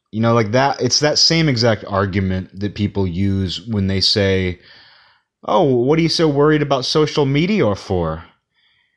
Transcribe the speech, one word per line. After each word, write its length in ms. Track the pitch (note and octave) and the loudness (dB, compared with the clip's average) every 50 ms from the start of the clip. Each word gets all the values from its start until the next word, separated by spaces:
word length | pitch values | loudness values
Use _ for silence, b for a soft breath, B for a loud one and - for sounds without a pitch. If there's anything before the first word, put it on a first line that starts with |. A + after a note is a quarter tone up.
| _ - | _ -10
You 100 | - A2 | -4 -2
know, 140 | A2+ A#2 A#2 | 0 2 2
like 160 | A#2+ A2+ G2+ | 2 2 2
that, 320 | A2+ B2+ C3+ C#3 - - | 2 2 2 0 0 -2
it's 160 | B2+ B2 - - | -2 -2 0 0
that 180 | D3 D3 A#2+ - | 0 0 0 2
same 300 | - - E3 E3 D#3+ D3+ | 2 2 2 2 2 2
exact 360 | B2+ A2 A#2+ A#2 G#2+ - - | 2 2 2 2 2 0 -4
argument 720 | - G2 F#2+ G2+ G2 F2 G2+ F#2+ F#2 F#2 F#2 F2+ - - G2 | -4 -2 0 0 0 0 0 0 0 -2 -4 -6 -8 -10 -8
that 160 | G2+ F#2+ - | -8 -8 -4
people 320 | - G2+ F#2+ - G2+ F#2+ | -2 -4 -2 -2 -2 -2
use 580 | F2+ E2 F#2 G2 G2 G2 G2 F#2+ F2 - - F#2 A#2 | -2 -2 -2 0 0 0 0 -2 -4 -6 -8 -8 -4
when 180 | A2 G2+ F#2+ | -2 -2 0
they 140 | F#2+ F#2+ F#2+ | 0 0 0
say, 580 | - - - G#2+ G2 G2 F#2+ F#2+ F#2 F2+ F2 B B B B B B B B B B B B B B B _ _ - | 0 0 2 2 2 2 2 0 0 -2 -4 B B B B B B B B B B B B B B B _ _ -4
"Oh, 180 | - - G#3 | -2 0 2
what 340 | E3 C3+ B2+ A#2+ A#2+ C3+ D#3 E3 | 2 2 2 2 2 2 2 2
are 20 | |
you 60 | E3 D3+ | 0 0
so 200 | - - D#3+ D#3 | 0 0 0 2
worried 340 | C3+ C#3+ C#3+ D3+ D#3 D3+ | 2 2 4 4 4 2
about 220 | D3+ C#3 C#3 B2+ B2+ | 2 0 -2 -2 -2
social 400 | - - D#3 D3+ D3 - D#3+ C#3+ | -2 0 0 0 0 0 -2 0
media 520 | C3+ C#3 C#3+ E3+ F#3 A3 F#3+ C3 G#2 G2 | 0 0 0 0 0 0 0 2 0 0
for? 480 | - - - F#2+ F2 E2 D#2+ D#2+ E2 - - _ _ _ _ _ _ _ _ _ _ _ _ _ | -4 -4 -4 -4 -2 -2 -4 -6 -8 -12 -20 _ _ _ _ _ _ _ _ _ _ _ _ _